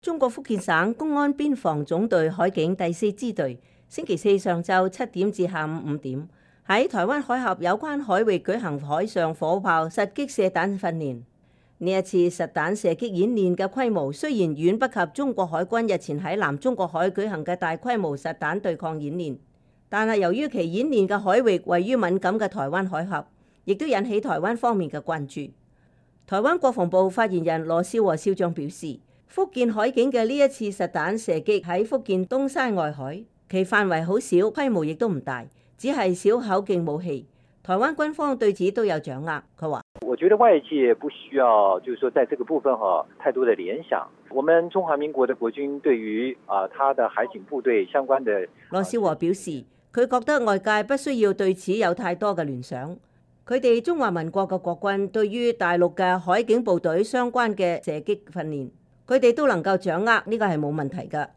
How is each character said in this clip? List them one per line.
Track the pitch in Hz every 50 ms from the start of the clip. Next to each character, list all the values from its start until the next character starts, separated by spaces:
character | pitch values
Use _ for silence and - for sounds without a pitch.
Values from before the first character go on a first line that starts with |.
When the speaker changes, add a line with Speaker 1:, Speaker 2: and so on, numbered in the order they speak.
Speaker 1:
中 | _ 349 339 320
國 | 277 247
福 | 233 -
建 | 277 - 226 196
省 | 185 - 247 160 175 208 233
公 | - 311 311 294
安 | 285 285 285
邊 | 277 285 294 294 277
防 | 240 - 175 156 147 147
總 | - 165 170 208 233
隊 | 208 175 160 160
海 | 160 180 175 185
警 | 190 - 156 165 185
第 | 185 185 170
四 | 170 165 - 208 202
支 | 208 - 233
隊 | 208 - 156 135 123 123 _ _ _ _ _ _
星 | - - 339
期 | - 202 156
四 | - 208 196
上 | 196 190 208 175 170 170
晝 | - 190 185 185 190
七 | 185 - 254
點 | - - 180 190 208
至 | 208 - 180 175
下 | 190 165 156 156
午 | 156 160 - 151
五 | 143 151
點， | - 135 127 135 156 170 _ _ _ _ _ _ _
喺 | - 190 214 262 381
台 | - 208 175
灣 | 202 277 294
海 | 269 - 247 254
峽 | 254 233 185 -
有 | 170 170 190 208
關 | 214 311 294 285
海 | 285 226 196 190
域 | 226 226 202 202
舉 | 202 - 190 233
行 | 247 175 147 143
海 | 143 143 147 160 190
上 | 220 - 196 165 160
火 | 160 - - 156 170 196
炮 | 196 202 170 160 160 160
實 | - - - -
擊 | - - 285 269
射 | - - 202 185
彈 | 185 175 165 196 202 190
訓 | 208 180 165
練。 | 165 156 139 127 120 120 _ _ _ _ _ _ _ _ _ _ _
呢 | 170 175
一 | 190 190
次 | 185 190 - 185
實 | 175 175 175 - 175 156
彈 | - - 151 165 202
射 | 214 - 190 165
擊 | 180 240 233
演 | 196 175 185 220
練 | 247 220 196 180 180
嘅 | 175 190 190
規 | - 262 269 240
模 | 220 185 147 135
雖 | 143 - - 302
然 | 285 220 185 160 151
遠 | 143 156 175 196 220
不 | 254 254
及 | - 220 180 170 -
中 | - 285 277
國 | 233 180 190
海 | 170 160 165 180
軍 | 180 - 233 233
日 | 220 190 180
前 | - - 147 147
喺 | 190 160 170
南 | 202 202 147 139 143
中 | - 254 254
國 | - 190 170
海 | 160 165 170 190
舉 | 185 202 202 214
行 | 202 160 151
嘅 | - 180
大 | 180 185 165 165 160
規 | - 247 247
模 | 220 190 160 143 139
實 | - 160 160 -
彈 | - 151 165 202
對 | 196 202 165
抗 | 160 - 160 156 156
演 | 147 143 151
練， | 180 175 151 131 - _ _ _ _ _ _ _ _ _ _
但 | - 202 220 220
係 | 226 208
由 | 190 170 180
於 | 233 294 302
其 | - - 170 170 165
演 | 202 247 320
練 | 285 220 196 185
嘅 | 202 202
海 | 214 196 185 233
域 | 262 226 190 170 -
位 | - 175 175 175
於 | 208 262
敏 | 254 208 175 180 190
感 | 185 180 196 220
嘅 | 214 190
台 | 190 214
灣 | 139 139 151 185 196 190
海 | 180 156 170
峽， | 196 185 151 - _ _ _ _ _ _ _ _
亦 | - 202
都 | 196 302
引 | 311 247 196 196
起 | 247 208 208
台 | 427 269 170 156
灣 | 160 196 233 233
方 | - 240 233
面 | 202 175 147
嘅 | 131 151
關 | 147 - 165 160 143 135
注。 | - 151 143 127 - _ _ _ _ _ _ _ _ _ _ _ _ _ _
台 | - - 196
灣 | 214 277 339 349
國 | 339 262
防 | 240 - 180 175
部 | 185 185 190 190
發 | 185 - 226 220
言 | 190 175 165
人 | 165 160 160 160 156
羅 | 165 165 190
少 | - - 226
和 | 220 190 160
少 | 160 - 196 190
將 | 185 190 175
表 | 170 - 143 147
示， | - - - 156 127 - _ _ _ _ _ _
福 | - - 381 381 -
建 | 254 247 233
海 | 220 214 214 247
警 | 254 - 240 269
嘅 | 254 240 226
呢 | 226 269 285
一 | 285 269
次 | 277 - 226
實 | 208 196 - 190 170
彈 | - 170 151 170 202 226
射 | 220 - 175 156
擊 | 151 - 214 196
喺 | - 170 175 185 214
福 | 226 294 262
建 | 220 - 190 185 185 185
東 | 254 262 277 269
山 | 269 339 262 247 214
外 | 185 160 151
海， | 147 139 135 131 147 185 226 _ _ _ _ _
其 | - 185 190
範 | 185 - 208 208 196
圍 | 170 160 165
好 | 165 185 226
小， | - - - 175
規 | 185 220 214 - 285 269
模 | 226 185 156
亦 | 151 160
都 | 156 233 226
唔 | 185 139
大， | - - 131 123 117 - _ _ _ _ _ _
只 | - 247
係 | 349 285 214 185 180
小 | 175 - 202 220 247
口 | 254 208 190 190 202
徑 | 190 202 175 165
武 | 160 147 156
器。 | 180 175 147 131 - - _ _ _ _ _ _ _
台 | - 185
灣 | 190 233 302 320
軍 | 294 302 302 311
方 | 294 311 285 277 -
對 | 233 208
此 | 196 - 185 185
都 | 196 240 226
有 | 202 170 -
掌 | - - 131 131 147
握。 | 165 156 143 - _ _ _
佢 | - 156
話： | 147 120 - _ _ - -
Speaker 2:
我 | - 127 -
覺 | - 185
得 | 214
外 | 208 240 233 190 156
界 | - - 160 147 131 120 113
不 | - - 147
需 | - - - - 139 139
要， | 131 120 113 107 101 98 95 90
就 | - - -
是 | -
說 | - 127
在 | - 147 127
這 | - -
個 | - 120
部 | - 160 165
分 | - 139 131 110
哈， | 110 98 90 82 - - - -
太 | - 147
多 | 123 131 131
的 | 120 110
聯 | 95 90 87 104 143 165 -
想。 | 127 92 69 - - - - -
我 | 117 131
們 | 139 156 165 170 170 175
中 | - 190 185
華 | 165 151 143
民 | 147 151 151
國 | 135 127
的 | 123 131
國 | - 117 117
軍 | 113 - 143 143 143 143
對 | - 156 131 113
於， | 110 107 107 110 120 131 127 - _
啊， | - 98 98 95 95
他 | - - 139 143 139
的 | 135 120 107
海 | - - 113 -
警 | - 104 95
部 | - 147 131
隊 | 120 135 120 107 95
相 | 90 - 147 135
關 | 127 135 135
的， | 135 117 104 98 92 - _ _ - -
Speaker 1:
羅 | - 185 196
少 | 190 - 233
和 | 208 180 156
表 | - 165 165
示， | 196 185 - 180 156 135 113 _ _ _ _ _ _
佢 | 240 247 254
覺 | 254 247 233
得 | 262 302 285 240
外 | 214 202 196
界 | 196 214 214 214 214
不 | 220 269 -
需 | - 302 277 233
要 | 214 202
對 | 196 - 202 190 185
此 | 185 - -
有 | 185 220 220 175 175
太 | - 240 180 180
多 | 170 214 208 196
嘅 | 170 165
聯 | 143 135 123
想。 | 123 - 135 123 131 156 175 - _ _ _ _ _ _ _ _ _ -
佢 | 240 262
哋 | 254 254 233 233
中 | 226 339 349 320
華 | 262 214
民 | 180 170 160 165
國 | - 190 196
嘅 | 185 185 185
國 | 185 185 170 -
軍 | - 202 196 196 202 190
對 | 196 220 214 208
於 | 202 240 240 240 233
大 | 233 196 175 175 175
陸 | 175 175 -
嘅 | - 190 185 180 185
海 | 165 175 180 214 240
警 | 226 214 240
部 | 247 214 185 170
隊 | - 175 160 175
相 | 214 226 - 254 247 247
關 | 240 247 240 226 208
嘅 | 190 190 175 170 151 -
射 | - 156 156
擊 | 151 - 208 202 202 - -
訓 | 180 160 156
練， | 151 143 135 123 - - _ _ _ _ _ -
佢 | 247 269
哋 | 262 - 233
都 | - 302 277
能 | 220 175
夠 | 151 190 196 185
掌 | 190 190 156 170
握， | 208
呢 | 226 233 214 - - 220 233
個 | 214
係 | 202 170 151
冇 | 151 143 147
問 | 156 147 139
題 | 131 185 127 -
㗎。 | - 151 143 - _